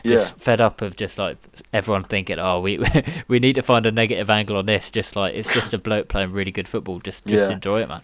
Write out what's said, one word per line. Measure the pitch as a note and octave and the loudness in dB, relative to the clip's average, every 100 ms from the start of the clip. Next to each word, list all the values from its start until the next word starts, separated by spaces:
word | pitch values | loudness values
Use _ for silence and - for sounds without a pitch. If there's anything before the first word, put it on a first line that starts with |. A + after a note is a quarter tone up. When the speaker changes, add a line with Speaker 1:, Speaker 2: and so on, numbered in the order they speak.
Speaker 1:
Just | A#2 A2+ F#2 - | 2 2 2 -2
Speaker 2:
Yeah. | |
Speaker 1:
fed | B2 A#2 | 0 4
up | A2 - | 4 2
of | G2+ - | -8 -6
just, | G2+ - | -8 -4
like, | F#2 - - - - | -6 -6 -16 -20 -4
everyone | G#2+ A2 G2 | -2 0 -2
thinking, | F#2+ G2+ F#2+ F2 | 0 -4 -2 -2
"Oh, | F#2 F2+ | 0 0
we, | F#2+ F#2+ - D3 | 0 0 2 2
<laughs> | D3 E3 - | 0 -6 0
we | B2 | 4
need | C3 | 4
to | C3 | 2
find | A#2+ A#2 A2 | 2 4 4
a | |
negative | A2+ A2 A#2 G#2+ | 2 0 0 2
angle | G#2+ G#2 G2 | 0 2 -2
on | G2+ | 0
this." | G2+ - | 0 0
Just, | G#2+ - G2+ | -6 -4 -4
like, | F#2 | -2
it's | - G#2+ | -4 -2
just | A#2+ G#2 | -2 -2
a | G#2 | -6
bloke | A2 G#2+ - | -2 -2 0
playing | G2+ F#2 | -2 -2
really | G2 F#2+ | -2 -4
good | G2 F2+ | -6 -6
football. | A2+ F#2+ F2 | -6 -6 -8
Just, | F#2+ - G2+ | -10 -12 0
just | G#2 G2 | 2 2
Speaker 2:
Yeah. | |
Speaker 1:
enjoy | F#2+ G2 A2 | 0 -2 -2
it, | - | -2
man. | - | -8